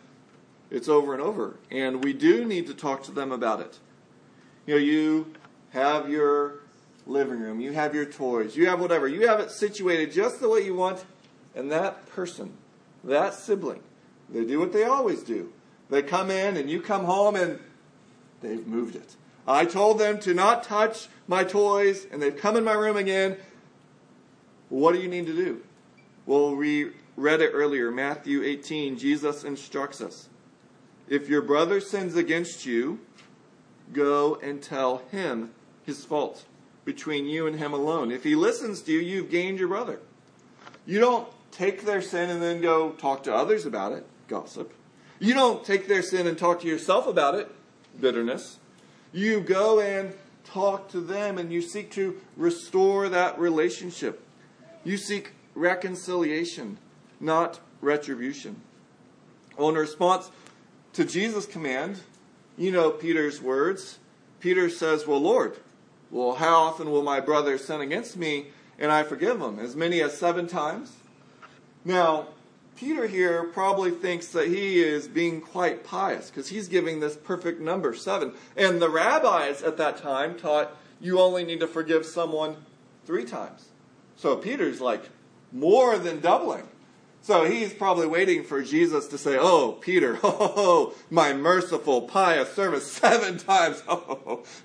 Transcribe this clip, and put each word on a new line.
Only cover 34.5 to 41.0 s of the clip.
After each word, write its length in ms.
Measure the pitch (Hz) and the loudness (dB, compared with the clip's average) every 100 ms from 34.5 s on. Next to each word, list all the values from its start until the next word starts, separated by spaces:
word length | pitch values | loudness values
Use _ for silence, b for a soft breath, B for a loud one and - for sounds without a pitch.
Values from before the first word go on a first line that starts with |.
| 143 | -10
tell 400 | - 139 131 131 - | -8 -2 -2 -2 -6
him 400 | 196 170 117 113 - _ _ | -6 -4 -4 -8 -14 _ _
his 200 | - 139 | -14 -12
fault 400 | - 151 127 - - - _ _ | -6 -4 -4 -8 -20 -20 _ _
between 420 | 143 139 156 147 143 | -12 -10 -6 -4 -4
you 200 | 156 160 | -4 -4
and 100 | 156 | -4
him 160 | 147 | -4
alone. 380 | 143 147 165 117 | -4 -2 -2 -2
If 140 | 127 | -2
he 100 | 151 | 2
listens 460 | 151 208 - 226 185 | 4 2 0 -4 -6
to 100 | - | -2
you, 60 | 160 | -2
you've 320 | 175 190 131 | 0 -4 -2
gained 280 | 175 185 190 | -2 -2 -2
your 100 | 180 | -2
brother." 320 | 202 233 104 - _ _ _ B B B B - | -2 -6 -10 -16 _ _ _ B B B B -2
You 120 | |
don't 300 | 202 | 4